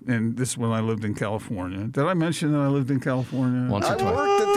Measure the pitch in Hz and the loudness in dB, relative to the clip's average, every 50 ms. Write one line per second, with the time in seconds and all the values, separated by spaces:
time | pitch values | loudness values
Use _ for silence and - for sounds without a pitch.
0 | - 123 120 113 113 117 117 120 127 117 - 135 120 113 113 113 110 113 113 107 | -4 -2 0 0 2 0 0 -2 -2 -2 -2 -2 -2 0 0 0 0 0 -2 -2
1 | 110 104 104 - 123 101 107 107 - - 113 92 92 90 92 95 104 117 127 139 | -2 -4 -2 -2 -2 -2 -2 -4 -4 -6 -6 -6 -4 -6 -6 -6 -6 -4 -2 0
2 | 143 175 190 170 160 170 147 - 165 147 151 147 139 139 139 143 131 123 143 127 | 0 2 2 2 0 0 0 -2 0 0 2 2 2 2 2 0 0 0 0 0
3 | - 143 127 127 123 - 131 131 131 123 123 127 123 127 - - - - - - | 0 0 -2 -2 -2 -2 -2 0 0 0 2 0 0 0 0 0 2 0 0 2
4 | - - - 523 - 403 403 403 415 403 403 | 0 0 2 2 2 2 4 4 4 4 4